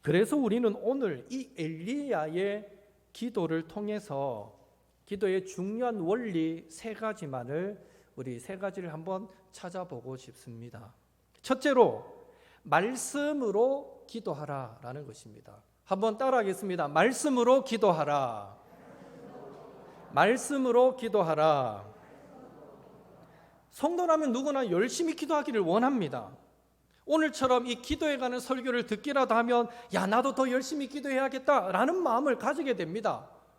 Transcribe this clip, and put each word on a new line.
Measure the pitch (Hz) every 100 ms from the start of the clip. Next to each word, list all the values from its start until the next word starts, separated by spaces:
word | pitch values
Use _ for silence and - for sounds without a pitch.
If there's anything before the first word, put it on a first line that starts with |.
그래서 | - 170 220 294
우리는 | 247 226 233 202
오늘 | 202 269 226 135 -
이 | 262 254 -
엘리야의 | 160 160 180 285 285 190 156 170 196 208 208 - _ _ _
기도를 | - 240 208 165 160 160
통해서 | 208 208 214 202 139 139 110 104 - _ _ _ _ _
기도의 | 202 202 190 190
중요한 | - 185 220 247 220
원리 | 165 220 233 170 160 165 160
세 | - -
가지만을, | - 220 214 156 131 120 147 190 208 - - _ -
우리 | 127 120
세 | - 190
가지를 | 196 190 175
한번 | 156 165 190 - - _
찾아보고 | - 180 185 180 123 123 131
싶습니다. | - - - 113 120 110 117 _ _ _ _ _
첫째로 | - 262 294 254 185 110 - - - - - _
말씀으로 | - 151 202 262 - 285 285 294 233 196 254 277 277 - -
기도하라라는 | 226 196 143 151 139 123 117 120 135 139
것입니다. | - 113 104 - 104 _ _
한번 | - 190 220 214
따라하겠습니다. | 262 254 202 185 202 175 147
말씀으로 | 151 214 262 302 254 240 262
기도하라. | 262 220 208 160 147 147 127 107 98 - - - - - - - - - - - - - - - -
말씀으로 | - 185 247 - 285 254 240 254 254
기도하라. | 226 208 165 151 160 143 123 104 101 - - - - - - - - - - - - - - - - _ _ -
성도라면 | 294 349 349 311 294
누구나 | 240 285 277 240
열심히 | 175 240 240 330 320
기도하기를 | 294 302 294 226
원합니다. | 170 196 254 262 156 127 101 - _ _ _ _ _ _ -
오늘처럼 | 311 311 - 254 247 247
이 | 240
기도에 | - 302 311 277
관한 | 254 247
설교를 | 247 262 254 240 233
듣기라도 | 208 285 277 247 226
하면 | 233 240 240 - -
"야, | 180 190
나도 | 220 269
더 | - 262
열심히 | 254 262 302 269
기도해야겠다"라는 | 285 269 262 269 262 262 277 190 185 254 370
마음을 | 330 233 294 240
가지게 | 226 294 277 202
됩니다. | 160 196 208 120 127 - _